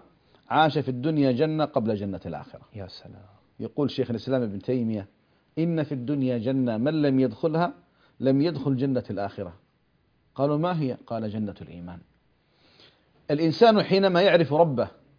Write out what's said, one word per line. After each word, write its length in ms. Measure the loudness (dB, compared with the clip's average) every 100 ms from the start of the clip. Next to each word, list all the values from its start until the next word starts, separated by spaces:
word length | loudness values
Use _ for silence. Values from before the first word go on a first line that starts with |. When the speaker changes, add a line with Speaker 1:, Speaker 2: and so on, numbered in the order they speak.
| -6 _ _ _ -2
Speaker 1:
عاش 280 | 2 4 2
في 100 | -4
الدنيا 440 | -4 -2 2 2
جنة 320 | 2 0 0
قبل 300 | -2 -2 -2
جنة 260 | -2 -4 -8 -8
الآخرة. 340 | -12 -12 -20 -20
Speaker 2:
يا 120 | -16 -16
سلام. 360 | -16 -20 -20 -20 _ _ -12
Speaker 1:
يقول 300 | -10 -2 -2
شيخ 200 | -2 -4
الإسلام 320 | -4 -2 -2
ابن 160 | -2 -6
تيمية: 440 | -4 -2 -2 -4 -8 _ _ _ _ -4
"إن 240 | -2 -2
في 100 | -4
الدنيا 460 | -6 -4 -2 -2 -2
جنة، 380 | -2 0 0 0
من 260 | 0 0
لم 180 | 2 2
يدخلها 520 | 2 0 -2 0 -2 -4 _ _ _ -4
لم 220 | 2 2
يدخل 340 | 2 0 -2 0
جنة 280 | 0 -2 -4
الآخرة". 420 | -6 -6 -8 -12 -12 _ _ _ _ _ _ _
قالوا: 240 | -2 0 0
"ما 220 | 0 -2
هي؟" 160 | -2 -6 -8
قال: 240 | -6 -4
"جنة 240 | -4 -6 -8
الإيمان". 360 | -14 -14 -16 -16 -20 _ _ _ _ _ _ _ -20 _ _ _ -4
الإنسان 520 | 0 0 6 6 6
حينما 400 | 4 4 4 4
يعرف 300 | 6 4 4
ربه 360 | 4 2 2 -4 -6 _